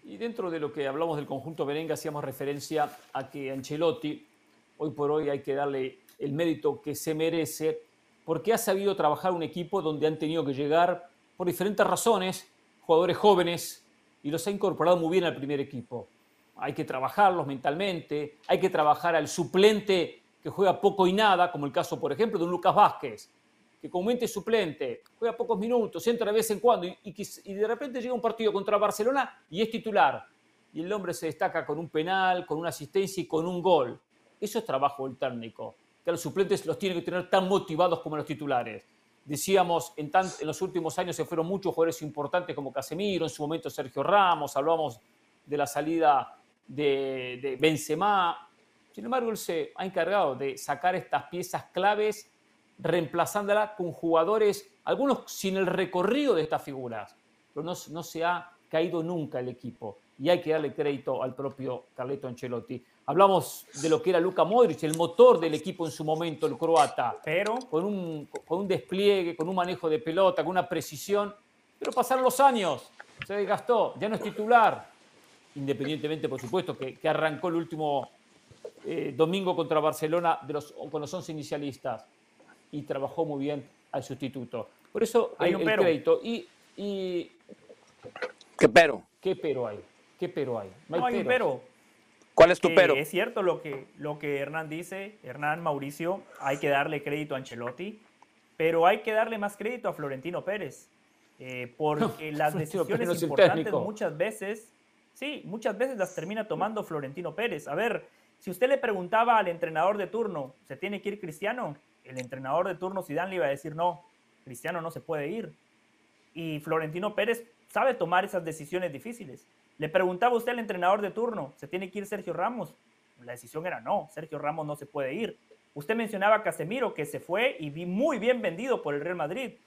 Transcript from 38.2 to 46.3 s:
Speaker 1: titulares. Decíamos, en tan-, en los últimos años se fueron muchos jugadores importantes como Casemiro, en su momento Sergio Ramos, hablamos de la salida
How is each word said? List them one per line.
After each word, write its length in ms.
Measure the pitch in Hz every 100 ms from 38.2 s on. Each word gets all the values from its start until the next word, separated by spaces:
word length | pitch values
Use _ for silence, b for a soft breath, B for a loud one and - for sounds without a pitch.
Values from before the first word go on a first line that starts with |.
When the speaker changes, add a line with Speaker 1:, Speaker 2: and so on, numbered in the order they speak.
| 139
Speaker 1:
titulares. 600 | 143 147 127 117 104 _ _ _ _ -
Decíamos, 640 | 143 - 190 175 165 - -
en 120 | 147
tan-, 220 | 185 185 -
en 80 | 156
los 140 | -
últimos 360 | 190 180 160 165
años 200 | 175 156
se 80 | 151
fueron 200 | 170 165
muchos 280 | 196 175 151
jugadores 260 | 165 160
importantes 520 | 151 143 139 180 175 143
como 160 | 135
Casemiro, 540 | 135 127 160 208 180 160
en 40 |
su 140 | 131
momento 260 | 147 160 147
Sergio 320 | - 131 139
Ramos, 540 | 147 202 190 165 143 139
hablamos 420 | 147 165 147 117 _ _ _ _ -
de 120 | 147
la 100 | 143
salida 720 | 147 151 165 156 139 117